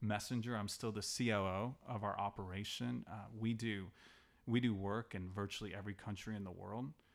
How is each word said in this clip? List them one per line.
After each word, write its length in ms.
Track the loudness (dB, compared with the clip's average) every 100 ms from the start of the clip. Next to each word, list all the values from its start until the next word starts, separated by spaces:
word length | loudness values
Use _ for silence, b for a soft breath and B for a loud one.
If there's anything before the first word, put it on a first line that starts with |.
Messenger. 540 | 0 2 2 0 0 0
I'm 120 | -2
still 240 | -2 -2
the 80 | 0
C 320 | -2 2 4
O 120 | 6 4
O 300 | 2 0 -4 -4
of 180 | 0
our 140 | 0 2
operation. 880 | 0 0 -4 -4 -4 -2 -2 -2 -4
Uh, 160 | -8 -8 0
we 160 | 2
do, 360 | 2 2 -2 -4 b b b b b b
we 140 | 6
do 140 | 6
work 400 | 4 2 0 0
in 160 | -4 -4
virtually 440 | -2 -2 -2 -6
every 200 | -6 -4
country 420 | -6 -4 -6 -4 -4
in 80 |
the 60 | -4
world. 420 | -8 -6 -4 -4 -8 b